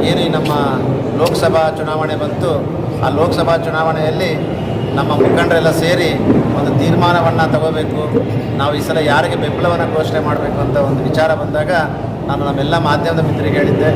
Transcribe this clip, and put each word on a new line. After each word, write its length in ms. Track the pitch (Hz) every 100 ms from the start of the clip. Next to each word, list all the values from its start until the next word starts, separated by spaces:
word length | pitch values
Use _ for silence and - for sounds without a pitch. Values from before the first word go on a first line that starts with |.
| 151
ಏನು 100 | - 147
ಈ 20 | 156
ನಮ್ಮ 160 | 151 147 139 131 127 127 - -
ಲೋಕಸಭಾ 440 | 165 180 170 165 156 156
ಚುನಾವಣೆ 380 | 156 156 156 151
ಬಂತು, 280 | 147 - 180 143 127 - - -
ಆ 40 | 123 139
ಲೋಕಸಭಾ 360 | 170 165 165 165 160
ಚುನಾವಣೆಯಲ್ಲಿ 640 | 160 160 156 156 160 180 156 - - - - - -
ನಮ್ಮ 140 | 143 147
ಮುಖಂಡರೆಲ್ಲ 500 | 135 170 170 165 160 156
ಸೇರಿ 280 | 160 175 165 139 - 135 - 143
ಒಂದು 140 | 143 139
ತೀರ್ಮಾನವನ್ನ 640 | 165 165 175 175 165 160 160
ತಗೋಬೇಕು, 480 | - 160 160 139 135 151 - 170 - - -
ನಾವು 120 | 139 147
ಈ 20 | 143
ಸಲ 120 | 160 151
ಯಾರಿಗೆ 260 | 143 170 170
ಬೆಂಬಲವನ್ನ 420 | 156 - 175 170 160 156
ಘೋಷಣೆ 240 | 156 160 143
ಮಾಡಬೇಕು 320 | 151 - - 139
ಅಂತ 120 | 143 139
ಒಂದು 120 | 135 131
ವಿಚಾರ 200 | 151 160 151
ಬಂದಾಗ 300 | - 147 151 175 151 139 - - -
ನಾನು 120 | 143 143
ನಮ್ಮೆಲ್ಲ 280 | 135 139 170 147
ಮಾಧ್ಯಮದ 340 | 151 165 160 156
ಮಿತ್ರರಿಗೆ 300 | - 143 147
ಹೇಳಿದ್ದೆ. 300 | 143 - 156